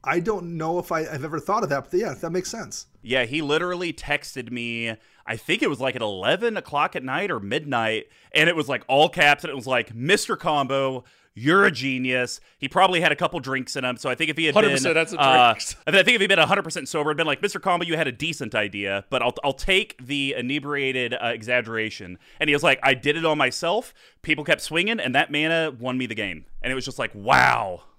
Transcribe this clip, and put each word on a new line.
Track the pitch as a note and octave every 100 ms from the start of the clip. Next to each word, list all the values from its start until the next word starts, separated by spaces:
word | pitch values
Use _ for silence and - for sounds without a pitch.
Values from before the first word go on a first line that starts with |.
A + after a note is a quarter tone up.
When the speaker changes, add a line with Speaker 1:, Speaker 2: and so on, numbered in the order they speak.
Speaker 1:
I | - E3+
don't | F3 G3+ E3+ E3+
know | D#3+ F3
if | E3+
I, | E3
I've | D#3+ C#3+
ever | D3+ D#3
thought | E3 G#3
of | F3+
that, | C#3 -
but | F3+
yeah, | G#3+
that | B2 E3
makes | F3+ F3+
sense. | A#3 C#3 - - _
Speaker 2:
Yeah, | G#2+ B2+
he | A#2 D3+
literally | D3 D#3 F3+ F3+ F3+
texted | - - D3 - C3+ A2+
me, | A#2+ A#2 A#2 A#2 A2 _ _ -
I | A2+
think | - G#3
it | G#3
was, | B2+
like, | C3 B2
at |
eleven | A2 F#2+ G#2 F3+ A#3 G#3
o'clock | - D3 E3
at | -
night | C3 C#3+ F#3+
or | C3
midnight, | G2 C#3 D3 A#2+ A2 A2 - _ _
and | D#3 E3
it |
was, | E3 C3+
like, | B2+ -
all | C#3 D#3+
caps, | F3+ D3 C#3+
and | D#3+
it | C3+
was | A#2+
like, | B2+ A2+
"Mister | A2+ C#3 G3+ - G3+
Combo, | F3 D3 C3 C3+ C3+ C3 _ _ _
you're | - C3 F#3 G3+
a |
genius." | A#2+ C3+ C3 B2+ B2+ B2 - _ _
He | C3
probably | - F#3 F3+
had | E3+
a | D3
couple | E3+ E3+
drinks | C3 C3+ B2 C#3+
in |
him, | B2+ A#2+
so | C3+
I |
think | B2 D#3+
if | D3+
he | D#3
had |
Speaker 3:
Hundred | C#3+ C#3+
percent | C3+ F3
Speaker 2:
been, | D#3+
Speaker 3:
had | E3
some | -
Speaker 2:
uh, | C3+ B2+ A#2+
Speaker 3:
drinks. | A2 - - -
Speaker 2:
I |
think | F#3+ F3+
if | A#3+
he'd | G3
been | G3
a | D3
hundred | G3+
percent | D#3 D#3+ C3
sober, | D#3+ D3
it'd | D3+
been | D#3+
like, | C3+
"Mister | G3+ -
Combo, | F#3+ F3
you | E3+ D#3+
had | D3
a |
decent | A#2+ D#3+ D#3+ A#2
idea, | A2 G#2 G2+ G2 G2 -
but | -
I'll, | B2 -
I'll | C#3+
take | C3+ - F#3+ G#3+ -
the | B2+ C#3+ C#3 B2+
inebriated, | B2 D3 C#3+ C#3+ C3+ B2+ A#2+
uh, | B2 A#2
exaggeration." | A2+ A2 B2 A2 A2+ A2 - F#2 F2+ _ -
And | D3+
he |
was | C#3+
like, | D#3 C3+
"I | C3+
did | C3 C3+ D#3
it | D#3+
on | D3+
myself. | C3 - E3 G#3 - _ - _
People | - D3+
kept | D3 D3
swinging, | - D#3+ G3+ A3+
and | C3
that | C3 D#3+
mana | D3 D#3 E3 D#3+ A#2+
won | B2+ B2+
me | B2
the |
game." | G#2+ G2+ E2 - -
And | B2
it |
was | C3 C3
just | B2
like, | A2+
"Wow." | G#2 G#2 C3 B2+ A#2 G2+ F2+ -